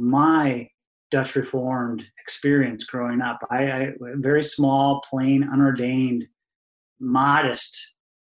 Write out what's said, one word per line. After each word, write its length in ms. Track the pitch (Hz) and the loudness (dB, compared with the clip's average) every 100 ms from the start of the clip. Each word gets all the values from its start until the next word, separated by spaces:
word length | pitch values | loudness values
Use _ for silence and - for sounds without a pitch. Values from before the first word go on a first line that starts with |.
my 680 | 120 139 156 160 143 123 117 _ _ _ - | 0 4 4 4 2 -2 -8 _ _ _ -4
Dutch 240 | 139 127 139 | -2 -2 -4
Reformed 720 | - 131 127 127 120 113 - - | -4 -4 -4 -4 -4 -8 -12 -14
experience 680 | - - 143 143 123 110 - | -10 -4 2 2 2 -2 -10
growing 360 | 127 120 120 | -6 -4 -2
up. 180 | 123 117 - | -4 -6 -4
I, 200 | 127 139 | -2 -2
I, 200 | 131 135 - 123 139 | -2 -6 -8 -10 -4
very 280 | 131 151 | 2 2
small, 580 | 151 - 139 139 139 139 - | 2 0 2 4 2 0 -2
plain, 380 | 131 131 135 139 | -2 2 2 2
unordained, 720 | 135 139 123 123 131 131 120 113 _ _ _ _ _ _ - | 4 4 2 -2 0 0 -2 -6 _ _ _ _ _ _ -10
modest 920 | 127 131 139 147 139 117 - - - _ _ _ | -2 2 4 4 2 -2 -6 -8 -16 _ _ _